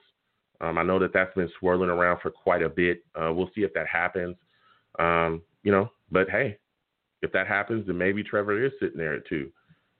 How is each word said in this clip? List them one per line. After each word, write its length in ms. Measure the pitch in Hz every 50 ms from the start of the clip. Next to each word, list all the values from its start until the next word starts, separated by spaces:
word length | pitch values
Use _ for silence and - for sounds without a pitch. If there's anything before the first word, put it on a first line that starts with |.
| _ _ _ _ _ _ _ _ _ _ _ _
Um, 160 | - 82 82 82
I 60 | 82
know 140 | 87 92 95
that 120 | 90 85 -
that's 200 | 95 92 92 -
been 140 | 98 90 80 - -
swirling 300 | 95 90 90 90 92 90
around 300 | 87 87 87 87 87 87
for 100 | - 85
quite 300 | - - _ 95 90 87 82
a 60 | 82
bit. 340 | 80 87 87 87 85 85 - _ -
Uh, 200 | 80 80 82 82
we'll 160 | 87 92 92 -
see 80 | 110
if 120 | 101 95 -
that 120 | 85 78 73
happens. 480 | - 85 87 90 - 95 87 90 90 - _ _ _ _ _ _ _ _ _ _ - -
Um, 420 | 82 85 85 85 82 82 82 82 85 _ _ _ -
you 80 | 104
know, 200 | 101 95 101 117 - _ _ _
but 180 | - 92 95 -
hey, 280 | 98 107 139 117 104 - _ _ _ _ _ _ _ _ _ _ _ _
if 100 | - 95 -
that 140 | 95 95 98
happens, 380 | 104 98 101 - 113 113 101
then 120 | 95 87 87
maybe 260 | 90 95 98 104 101
Trevor 400 | - - 107 101 104 101 104 127
is 80 | 139 135 -
sitting 180 | 104 87 - 76
there 180 | 82 78 73
at 120 | 65 - -
two. 240 | 90 78 69 67 - _ _ _ _ _ _ _ _